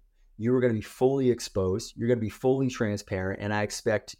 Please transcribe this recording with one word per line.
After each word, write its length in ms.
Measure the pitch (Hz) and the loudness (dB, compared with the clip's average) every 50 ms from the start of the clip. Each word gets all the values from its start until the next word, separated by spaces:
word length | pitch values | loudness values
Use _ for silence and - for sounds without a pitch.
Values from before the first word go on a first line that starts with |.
| _ _ _ _ _ _ _ | _ _ _ _ _ _ _
You 180 | - 107 120 127 | -4 0 2 2
are 60 | 131 | 4
gonna 140 | 131 123 113 | 4 2 0
be 80 | 107 98 | 0 -4
fully 480 | - - - 127 131 135 139 131 123 113 | -8 -4 2 2 2 4 4 4 2 2
exposed. 640 | 117 - - - 104 95 92 95 113 - - - | 2 -2 -6 -2 0 0 0 0 -2 -4 -8 -8
You're 100 | - 113 | -6 0
gonna 140 | 117 123 113 | 0 0 0
be 80 | 110 101 | 0 -6
fully 380 | - - - 131 131 135 139 127 | -6 -2 0 2 2 2 2 -2
transparent. 720 | - - 120 104 104 101 - - 104 92 92 95 95 - 101 | 0 -2 -2 -2 -2 -4 -4 -6 -4 -4 -2 -4 -4 -4 -4
And 100 | 104 107 | -4 -2
I 100 | 104 104 | -2 -2
expect 520 | 104 - - - 117 107 104 - - - - | -2 -4 -4 -2 0 0 0 -2 -6 -16 -14